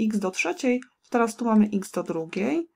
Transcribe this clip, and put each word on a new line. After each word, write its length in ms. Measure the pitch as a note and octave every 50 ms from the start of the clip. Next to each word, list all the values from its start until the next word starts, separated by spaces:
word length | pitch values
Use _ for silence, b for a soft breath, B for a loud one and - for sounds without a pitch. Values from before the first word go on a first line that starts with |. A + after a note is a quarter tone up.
x 180 | A3 A3 G#3+ G3+
do 120 | F3+ F#3
trzeciej, 500 | F#3+ - - E4 F4 - - B3+ B3 B3
to 300 | B3+ - _ _ _ _
teraz 260 | - A#3+ A#3 A3+ A3+
tu 80 | - A#3+
mamy 260 | A#3 A3 G#3+ G#3 G#3 G#3
x 180 | G3 F#3+ -
do 120 | - F#3 F3
drugiej 680 | - E3+ E3 D#3+ E3 - F#3 G3 B3 D4 E4+ E4 - _